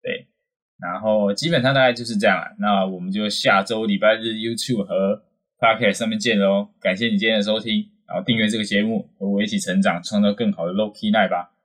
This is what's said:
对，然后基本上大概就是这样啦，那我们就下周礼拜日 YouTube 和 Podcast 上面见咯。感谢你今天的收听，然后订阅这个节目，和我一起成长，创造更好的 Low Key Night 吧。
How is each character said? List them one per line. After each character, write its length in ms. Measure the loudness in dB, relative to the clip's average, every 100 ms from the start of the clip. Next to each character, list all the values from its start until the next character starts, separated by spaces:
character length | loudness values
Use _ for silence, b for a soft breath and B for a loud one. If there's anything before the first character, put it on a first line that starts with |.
对， 260 | -8 -10 -12 _ _ _ _ _
然 220 | -10 -4
后 320 | 0 2 2
基 160 | 0 0
本 140 | 2
上 100 | 2
大 80 | 4
概 100 | 2
就 140 | 2
是 140 | -4 0
这 80 | 2
样 100 | 2
啦， 180 | -2 -4
那 260 | 0 2
我 160 | 0 -4
们 100 | -6
就 200 | -4 -4
下 320 | -2 2 2
周 240 | 2 -4 -2
礼 100 | 2
拜 180 | 2 2
日 180 | -2
YouTube 500 | -6 -6 -6 -4 -4
和 380 | -2 0 0 -2 _ _ _ _
Podcast 360 | 0 2 0
上 120 | 0 -4
面 120 | -2
见 200 | 0 2
咯。 360 | 2 2 -2 _
感 160 | -4
谢 120 | -2 0
你 100 | 2
今 100 | 2
天 120 | 2
的 40 |
收 160 | 0 -2
听， 320 | -2 -4 -4 _ _
然 120 | -6
后 40 |
订 140 | -2 0
阅 100 | 0
这 120 | 0
个 60 |
节 180 | -2 0
目， 260 | 0 -2 -6 _
和 80 | -2
我 160 | -2
一 40 | 0
起 120 | -2
成 220 | 0 2
长， 220 | 2 0
创 200 | -2 0
造 80 | 0
更 180 | 2 -2
好 140 | -2 -4
的 60 |
Low 180 | -2 -4
Key 180 | -4 0
Night 200 | 2 2
吧。 240 | 0 -6 _